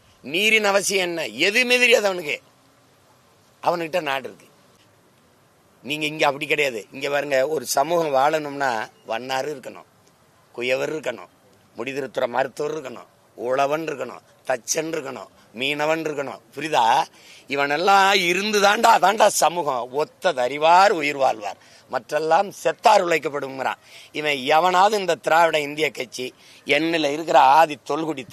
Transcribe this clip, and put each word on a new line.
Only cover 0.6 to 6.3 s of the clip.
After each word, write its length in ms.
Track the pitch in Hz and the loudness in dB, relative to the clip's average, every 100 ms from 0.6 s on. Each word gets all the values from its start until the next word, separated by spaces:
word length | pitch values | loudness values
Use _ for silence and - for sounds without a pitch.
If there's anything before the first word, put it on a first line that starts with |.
| 208 | 2
அவசியம் 360 | 196 190 196 180 | 0 0 -2 -2
என்ன, 120 | 170 135 113 185 | -4 -6 -2 0
எதுவுமே 300 | 220 247 247 | 0 2 2
தெரியாது 240 | 247 226 202 | 4 4 2
அவனுக்கு. 260 | 180 151 117 _ _ _ _ _ _ _ _ _ _ _ _ | -2 -6 -8 _ _ _ _ _ _ _ _ _ _ _ _
அவனுக்கிட்ட 360 | 131 170 165 175 | -4 -4 -4 -6
நாடு 240 | 151 135 117 | -4 -6 -8
இருக்கு. 200 | 95 _ _ _ _ _ _ _ _ _ _ _ _ _ _ | -16 _ _ _ _ _ _ _ _ _ _ _ _ _ _
நீங்க 220 | 113 151 151 | -10 -6 -6
இங்க 180 | 156 | 0
அப்படி 180 | 147 | 0